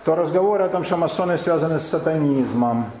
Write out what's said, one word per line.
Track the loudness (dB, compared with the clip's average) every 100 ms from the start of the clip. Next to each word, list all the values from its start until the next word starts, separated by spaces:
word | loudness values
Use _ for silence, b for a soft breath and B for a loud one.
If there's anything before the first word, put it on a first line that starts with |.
то | 0 0
разговор | 2 2 2 2
о | 0
том, | -2
что | -2 0
масоны | 0 -2 -2 -2
связаны | 0 0 0 -2
с | -2
сатанизмом | -2 0 0 2 2 0 2 0 0 -4 -8